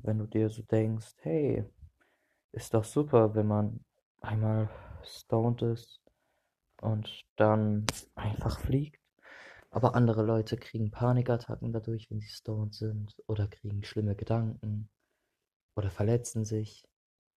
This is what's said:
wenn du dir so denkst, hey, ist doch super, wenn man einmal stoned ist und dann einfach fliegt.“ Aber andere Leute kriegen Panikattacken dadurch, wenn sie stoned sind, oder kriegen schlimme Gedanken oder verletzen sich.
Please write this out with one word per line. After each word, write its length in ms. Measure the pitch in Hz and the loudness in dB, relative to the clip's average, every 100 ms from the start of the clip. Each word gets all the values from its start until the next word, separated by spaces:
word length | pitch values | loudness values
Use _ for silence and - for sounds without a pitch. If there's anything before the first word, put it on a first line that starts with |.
wenn 160 | - 107 | -2 -2
du 80 | 104 | 0
dir 240 | 110 110 | 0 0
so 140 | 110 | -2
denkst, 500 | 110 110 110 110 - - | 0 2 2 -2 -8 -12
hey, 420 | 156 160 139 110 107 _ - _ _ _ _ _ _ | -4 0 0 0 -4 _ -20 _ _ _ _ _ _
ist 220 | 117 - | -12 0
doch 100 | 113 | 0
super, 520 | 107 - 147 123 110 107 | 2 0 4 6 6 4
wenn 100 | 104 | 2
man 400 | 104 107 113 - _ _ _ | 2 0 -4 -14 _ _ _
einmal 460 | - 107 110 110 110 - - - | -4 0 2 2 0 -6 -16 -16
stoned 580 | - - - 113 117 120 | -16 -16 -2 2 2 2
ist 400 | 117 117 - - _ _ _ _ _ _ _ - | 0 -2 -8 -20 _ _ _ _ _ _ _ -6
und 420 | 110 110 107 - - - | -2 -2 -4 -12 -10 4
dann 500 | 107 107 107 104 107 - - - | 6 6 4 2 0 -6 -8 -6
einfach 440 | 107 104 - - | -4 -2 -2 -2
fliegt.“ 400 | - 135 147 - _ _ - - - - - | 0 0 0 -10 _ _ -20 -20 -20 -20 -8
Aber 240 | - 120 | 2 2
andere 300 | 123 120 110 | 6 4 4
Leute 340 | 110 113 110 120 | 4 2 0 -4
kriegen 320 | - 113 110 | -6 -4 -4
Panikattacken 840 | - 120 123 123 117 120 117 117 | 0 2 2 2 0 -2 -6 -4
dadurch, 360 | 113 113 113 110 | -4 -4 -6 -6
wenn 120 | 107 | -8
sie 80 | 107 | -8
stoned 440 | - - 107 104 | -12 -6 -4 -4
sind, 420 | 104 110 107 104 - - | -4 -4 -4 -6 -10 -6
oder 200 | 104 101 | -2 -2
kriegen 360 | - 104 101 | -4 -8 -6
schlimme 320 | 101 - 104 101 | -4 -2 -2 -2
Gedanken 760 | - 113 110 107 107 104 107 _ _ _ _ _ _ _ _ - | 0 0 0 -4 -6 -6 -6 _ _ _ _ _ _ _ _ -4
oder 140 | 101 | -4
verletzen 560 | - 104 120 120 113 107 | 0 2 2 0 -6 -2
sich. 420 | 110 107 - _ _ _ _ _ | -2 -4 -10 _ _ _ _ _